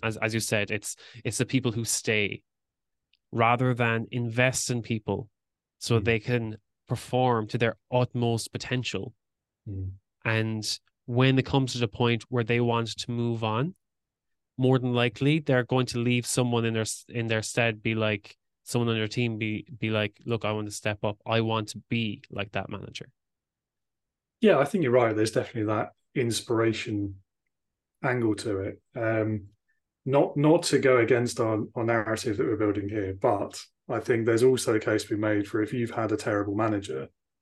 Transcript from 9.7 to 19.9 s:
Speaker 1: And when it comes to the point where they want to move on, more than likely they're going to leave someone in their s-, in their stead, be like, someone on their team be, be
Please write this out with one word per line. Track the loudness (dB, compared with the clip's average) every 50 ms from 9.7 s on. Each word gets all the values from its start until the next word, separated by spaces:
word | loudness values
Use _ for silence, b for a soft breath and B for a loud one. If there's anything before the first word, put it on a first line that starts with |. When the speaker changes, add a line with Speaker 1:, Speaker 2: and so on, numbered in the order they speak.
| -8 -8 -8 -8 -10 -12 _ _ _ _ -4
Speaker 1:
And | -2 0 0 0 -2 -2 -4 -4 -6 -6 -8 _ _ _ _ _
when | -2 2 4 6 6 6 4
it | 2
comes | 2 2 2 2 0
to | -2 -2
the | -2 -2
point | 0 2 2 2 2 0 -2 -4
where | -2 -2 0
they | 2 2 2
want | 2 2 2 0 0 -2 -6 -8
to | -8 -6
move | -4 -2 -2 -2 -2 -2
on, | -2 -2 0 0 -2 -2 -4 _ _ _ _ _ _ _ _ _ _ _ _ _ _ _ _ 0
more | 2 4 4 4
than | 2 2 2
likely | 2 2 0 0 0 2 2 2 2
they're | 2 2 2 2 2
going | 2 2 0 0
to | 0 -2 -2
leave | 0 2 2 0 0
someone | -2 0 0 0 2 2 0 0
in | 0
their | 0 -2
s-, | -2 -4 -6 -10 -12 -10
in | -6 -4 -2
their | 0 0 -2
stead, | -2 -2 -2 0 0 0 0 -2
be | -4 -4 -2
like, | 0 0 0 -2 -2 -6 -12 -20 _ _ _ _ _
someone | _ -4 -2 0 0 0
on | 0
their | -2 -2
team | -4 -2 -2 -2 -2 -2
be, | -4 -4 -4 -6 -6 -8 -12 -10 -6
be | -4 -2